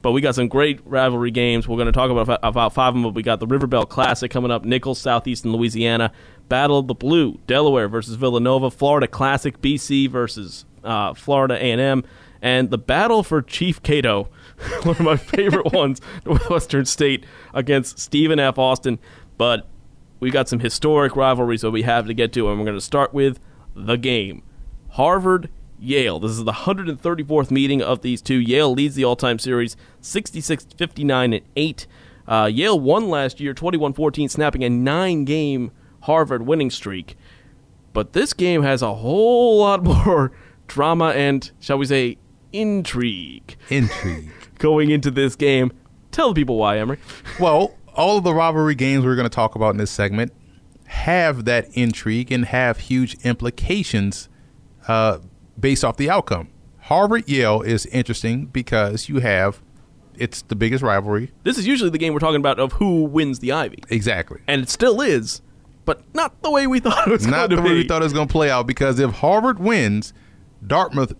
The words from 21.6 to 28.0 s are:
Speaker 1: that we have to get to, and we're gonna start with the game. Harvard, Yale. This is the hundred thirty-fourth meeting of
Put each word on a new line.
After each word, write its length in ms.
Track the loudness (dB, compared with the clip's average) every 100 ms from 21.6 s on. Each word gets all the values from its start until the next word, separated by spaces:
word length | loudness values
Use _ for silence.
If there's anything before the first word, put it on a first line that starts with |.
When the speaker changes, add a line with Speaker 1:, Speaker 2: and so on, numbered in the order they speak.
Speaker 1:
that 80 | -2
we 100 | -2
have 260 | 0 0 -2
to 40 |
get 220 | -2 -2
to, 160 | 0 -2
and 100 | -2
we're 60 | -4
gonna 160 | -6
start 320 | -4 -2 0
with 260 | 0 0 -2 -16 -20 -18
the 220 | -10 -4 -2
game. 460 | 0 -2 -4 -10 -18 -18 -18 -16 -12
Harvard, 580 | 0 2 2 2 0 -2 -18 -20 -14
Yale. 400 | -2 0 0 -2
This 100 | -4
is 140 | -4
the 80 | -4
hundred 460 | -4 -4 -4 -6 -6
thirty-fourth 500 | -4 -4 0 0 2
meeting 320 | 0 2 0
of 180 | 0 -2